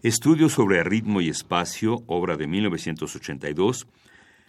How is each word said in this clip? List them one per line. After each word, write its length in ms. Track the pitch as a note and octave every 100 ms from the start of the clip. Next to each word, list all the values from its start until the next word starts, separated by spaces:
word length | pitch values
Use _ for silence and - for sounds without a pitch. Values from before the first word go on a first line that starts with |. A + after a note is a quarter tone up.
Estudio 460 | A#2 A2+ C#3+ D#3+ D#3
sobre 340 | C#3 G#2 F#2
ritmo 380 | E2+ A2 A2+ G2+
y 80 | E2
espacio, 760 | - - F2 E2+ - G#2+ A#2 A#2
obra 300 | F2 F2 D#2+
de 100 | D2
mil 160 | F#2
novecientos 540 | G#2+ E2 - D#2+ D2 -
ochenta 320 | - C#2 D2
y 40 |
dos, 320 | D2+ G2+ B2+ - _ _ - _ _